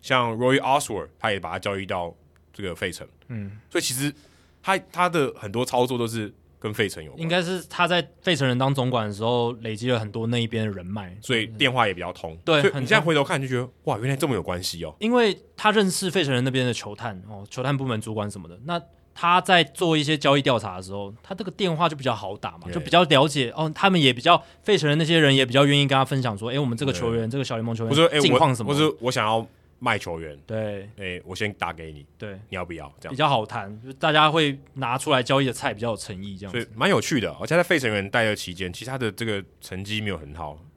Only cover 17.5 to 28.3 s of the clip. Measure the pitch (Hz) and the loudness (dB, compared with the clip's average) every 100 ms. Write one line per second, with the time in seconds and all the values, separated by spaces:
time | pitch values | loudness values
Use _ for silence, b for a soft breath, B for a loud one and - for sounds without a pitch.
17.5 | - 127 143 135 110 110 110 104 101 82 | -6 -2 -2 -2 -4 -4 -6 -6 -8 -16
18.5 | 90 131 170 - _ _ - 170 180 175 | -16 -8 -8 -8 _ _ -2 4 4 6
19.5 | 180 165 - 175 156 147 156 147 143 139 | 4 4 0 2 2 2 2 4 4 4
20.5 | 120 104 92 92 98 98 104 - 185 196 | 0 -2 -10 -10 -10 -10 -14 -14 -10 -10
21.5 | 180 196 156 170 156 127 113 101 104 98 | -4 -2 0 0 0 -2 -2 -6 -8 -10
22.5 | - 87 87 139 165 175 143 147 139 120 | -10 -8 -6 4 4 8 6 6 4 -2
23.5 | - 156 156 196 185 139 120 147 170 B | -2 -4 2 4 6 6 6 6 4 B
24.5 | B - 196 147 147 160 165 147 135 127 | B 0 2 4 2 4 6 6 6 4
25.5 | 123 143 143 139 135 131 139 123 101 110 | 4 6 4 4 2 2 0 -2 -4 -4
26.5 | 135 143 117 139 90 117 113 113 135 127 | -2 -2 -2 -2 -2 -2 -2 -2 -4 -4
27.5 | 117 117 113 113 143 165 151 151 | -4 -4 -4 0 4 4 4 4